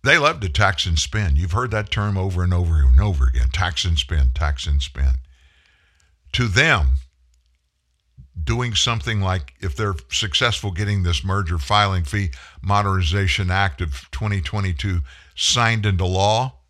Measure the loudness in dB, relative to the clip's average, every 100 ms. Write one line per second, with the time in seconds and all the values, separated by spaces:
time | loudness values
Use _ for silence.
0 | 2 2 2 0 -4 2 2 0 -2 -2
1 | -2 -2 0 0 0 -2 -2 -4 -4 -4
2 | -2 -2 -2 -2 0 0 2 4 6 6
3 | 6 2 2 2 0 0 -2 -2 -2 -2
4 | 0 2 2 2 -2 -2 -2 -2 -2 -2
5 | 0 0 -4 _ _ _ _ _ _ _
6 | _ _ -8 -2 0 2 4 4 2 0
7 | -4 _ _ _ _ _ _ _ _ _
8 | _ -20 -18 -6 -2 -2 0 0 0 -2
9 | -2 0 0 -2 -6 _ -6 -2 -2 -4
10 | -6 -6 -2 0 0 -2 -6 -4 -2 0
11 | 0 0 -2 -2 -2 -4 0 2 2 0
12 | -2 -2 -4 -6 -20 -10 0 0 2 0
13 | 0 0 0 0 0 0 0 -2 -8 -8
14 | -12 -6 -4 -4 -4 -4 -4 -2 -2 -2
15 | -4 -12 _ -4 0 2 2 2 0 0
16 | 0 2 2 2 -2 -8